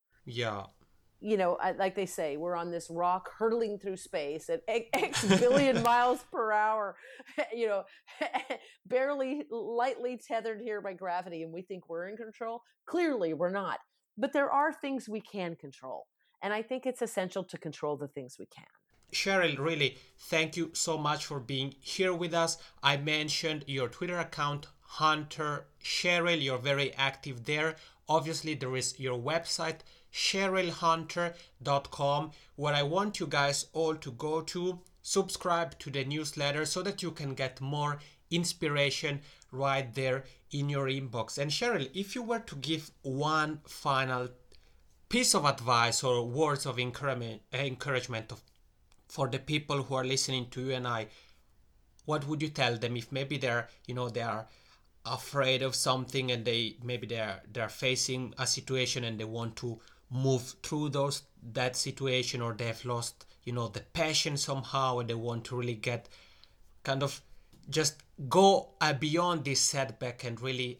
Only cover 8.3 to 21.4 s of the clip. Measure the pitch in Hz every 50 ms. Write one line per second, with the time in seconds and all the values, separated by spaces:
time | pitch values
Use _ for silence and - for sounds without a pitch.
8.3 | - - - - 254 - - - - _ - 185 247 254 269 277 285 269 262 262
9.3 | 294 294 - - 233 233 202 214 233 233 247 269 233 233 247 247 254 226 - -
10.3 | 247 226 202 226 220 208 240 233 214 208 190 196 185 170 190 180 175 180 180 185
11.3 | 170 160 165 165 160 180 185 - 196 175 - - 165 170 180 190 214 214 226 220
12.3 | - - 233 226 226 240 _ _ _ _ - - - 359 349 320 277 220 175 160
13.3 | 160 143 175 180 190 202 190 165 104 - - _ _ _ _ _ - 208 247 277
14.3 | - 294 277 - - 277 294 320 302 - - 277 269 254 - 214 214 214 202 -
15.3 | - 202 180 170 165 - - 139 - - - 131 104 64 - _ _ _ _ _
16.3 | _ - 180 202 214 214 220 - 254 254 - 262 247 - 240 208 - 190 185 180
17.3 | - 196 170 - - - - 156 - - - 147 147 135 143 139 - 147 127 127
18.3 | - - 95 - - - - - _ _ _ _ _ _ _ - - - - 196
19.3 | 196 190 175 160 143 131 139 165 165 147 147 - - - - - - - - -
20.3 | 170 160 160 156 - 170 160 - - - - 170 160 151 147 147 151 147 - -
21.3 | 151 139